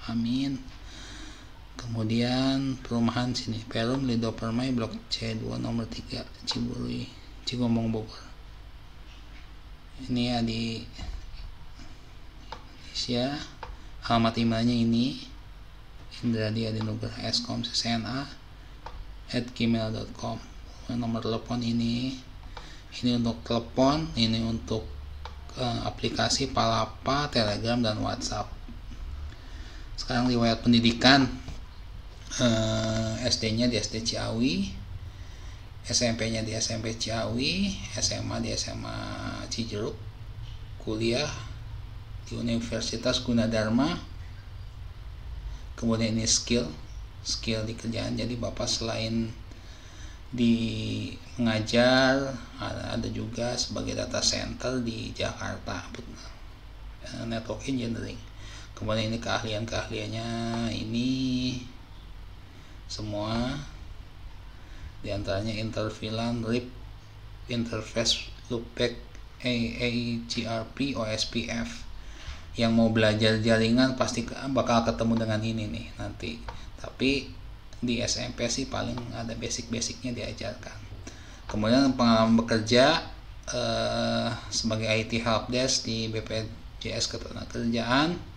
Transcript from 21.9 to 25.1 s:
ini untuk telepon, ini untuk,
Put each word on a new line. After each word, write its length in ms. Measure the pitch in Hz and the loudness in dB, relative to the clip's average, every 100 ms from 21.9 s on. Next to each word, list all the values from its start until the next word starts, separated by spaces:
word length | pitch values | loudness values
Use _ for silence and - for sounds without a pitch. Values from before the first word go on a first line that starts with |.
| 120 131 135 - - - - - - - - | 2 0 -4 -10 -14 -12 -12 -12 -14 -12 0
ini 160 | 123 | 4
untuk 240 | 120 117 113 - | 4 4 0 0
telepon, 640 | 117 117 127 131 156 160 117 | 0 2 6 6 6 2 2
ini 240 | 113 113 | 4 4
untuk, 480 | 113 113 - 110 110 - - | 2 -2 0 -2 -2 -10 -10